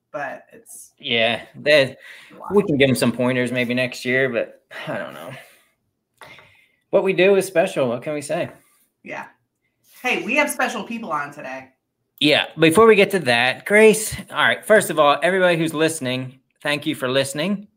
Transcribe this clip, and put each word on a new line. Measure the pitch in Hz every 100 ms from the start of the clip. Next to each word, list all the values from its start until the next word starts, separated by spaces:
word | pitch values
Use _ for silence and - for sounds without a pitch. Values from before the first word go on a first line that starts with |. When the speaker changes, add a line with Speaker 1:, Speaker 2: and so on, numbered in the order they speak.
| _
Speaker 1:
but | 151 135 156 _
it's | - - - - _
Speaker 2:
Yeah, | 135 117 113 113 - 135
they, | 135 151 123
Speaker 1:
fun | - - - -
to | -
watch. | -
Speaker 2:
we | 202
can | 165 139
give | 135
'em | 123
some | 123
pointers | 120 123 127 120
maybe | 123 120
next | 123 123 - 127
year, | 131 131
but | 117 - - _ - -
I | 120
don't | 69
know. | 69 85 135 - _ _ _ _ _ _ _ - - - _ _ _ _
What | 190
we | 185
do | 175 190 196
is | 185
special. | - 185 170 127
What | 123
can | 156
we | 147
say? | 143 165 - - _ _ _ _
Speaker 1:
Yeah. | - - - _ _ _ _ _ _ -
Hey, | 247 196
we | 185 294
have | 262
special | - 247 220
people | 190 233 185
on | 151 151
today. | 147 139 131 127 _ _ _ _ -
Speaker 2:
Yeah. | 147 127 - 156
Before | 160 160 226
we | 202
get | 196
to | 196
that, | 131 120 127 127 -
Grace, | 208 220 214 - - -
all | 143
right, | 127 - -
first | 214 175
of | 156
all, | 147 147
everybody | 170 190 180 165
who's | 160 147
listening, | 160 160 127 127 131 - _ _
thank | 147 147 151
you | 139
for | 127
listening. | 135 135 147 175 202 -